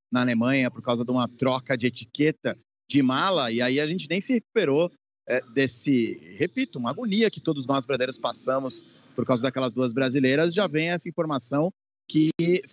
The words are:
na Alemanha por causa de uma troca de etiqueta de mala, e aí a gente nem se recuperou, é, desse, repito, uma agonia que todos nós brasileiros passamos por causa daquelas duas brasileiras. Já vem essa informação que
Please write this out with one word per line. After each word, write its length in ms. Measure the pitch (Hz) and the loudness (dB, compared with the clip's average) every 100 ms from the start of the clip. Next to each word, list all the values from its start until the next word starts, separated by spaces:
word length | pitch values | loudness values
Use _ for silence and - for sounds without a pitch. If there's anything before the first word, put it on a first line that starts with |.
| _ | _
na 100 | 123 | 0
Alemanha 480 | 123 113 120 135 123 | 2 2 2 2 0
por 120 | 113 | -2
causa 240 | 127 120 120 | -2 -2 0
de 60 | |
uma 160 | 127 120 | 0 -2
troca 500 | 123 131 127 - 131 | 0 0 0 -2 -2
de 100 | 123 | -2
etiqueta 720 | - - - 151 151 123 - _ _ - | -4 -10 0 0 0 -4 -6 _ _ 0
de 120 | 143 | 2
mala, 480 | 131 131 185 175 123 | 4 2 2 2 0
e 120 | 113 | 0
aí 180 | 123 135 | 0 0
a 80 | 151 | 0
gente 220 | 180 147 | -4 -4
nem 100 | 175 | -4
se 140 | 190 | 0
recuperou, 580 | 247 - 233 160 143 175 - _ _ - | -2 0 0 2 2 0 -4 _ _ -4
é, 140 | 123 127 | -4 -2
desse, 840 | 117 135 - 147 131 110 90 80 104 | 0 0 -2 0 2 0 -4 -14 -6
repito, 400 | 170 254 262 143 | -4 -4 -6 -4
uma 140 | 120 | -6
agonia 400 | 165 240 196 214 | -4 -2 0 0
que 100 | - | 0
todos 240 | 160 147 127 | -4 -4 0
nós 200 | 139 - | -2 0
brasileiros 320 | 131 131 131 | -2 -2 -2
passamos 680 | 123 117 - 131 135 - - - - - | -4 -2 -2 -2 -2 -6 -10 -20 -10 -6
por 100 | 120 | 0
causa 180 | 127 | 0
daquelas 300 | 131 131 131 | 0 -2 -2
duas 200 | 117 127 | 0 -2
brasileiras. 600 | 117 131 135 127 139 170 | 0 0 2 2 4 2
Já 140 | 170 190 | 0 0
vem 220 | 151 165 | 0 -2
essa 180 | 175 175 | -4 -4
informação 600 | 165 160 139 - 143 170 - _ _ - | -4 -2 -2 -2 0 0 -4 _ _ -2
que 200 | 151 156 - 165 180 - | 2 2 2 0 0 0